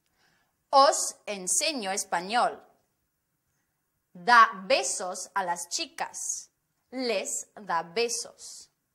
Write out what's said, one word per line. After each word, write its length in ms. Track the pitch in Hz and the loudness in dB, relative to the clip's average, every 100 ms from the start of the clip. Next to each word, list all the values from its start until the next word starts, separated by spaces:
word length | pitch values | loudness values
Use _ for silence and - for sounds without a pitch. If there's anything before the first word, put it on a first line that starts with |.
| _ _ _ _ _ _ - | _ _ _ _ _ _ 2
Os 460 | 277 285 - - - - | 6 6 4 -4 -8 -10
enseño 640 | 196 180 - 302 277 190 | -8 -4 -2 -2 -4 -4
español. 680 | 196 - 175 185 240 180 - - _ _ _ _ _ _ _ _ _ _ _ _ _ _ | -6 -4 -4 -2 0 0 -2 -18 _ _ _ _ _ _ _ _ _ _ _ _ _ _
Da 360 | 180 180 240 220 190 190 | -6 6 8 8 4 0
besos 640 | 311 392 - 180 190 - 196 | 0 0 -6 -8 -10 -8 -6
a 80 | |
las 260 | 180 175 - | -4 -4 -6
chicas. 800 | - 311 - 185 - - - - _ _ _ _ | -8 -8 -10 -10 -8 -8 -10 -12 _ _ _ _
Les 560 | 254 247 196 - - - - | -6 -4 -2 -4 -10 -12 -18
da 280 | 190 165 | -4 -4
besos. 840 | 170 170 233 - - - - - - _ _ | -2 -4 -2 -4 -10 -16 -20 -20 -20 _ _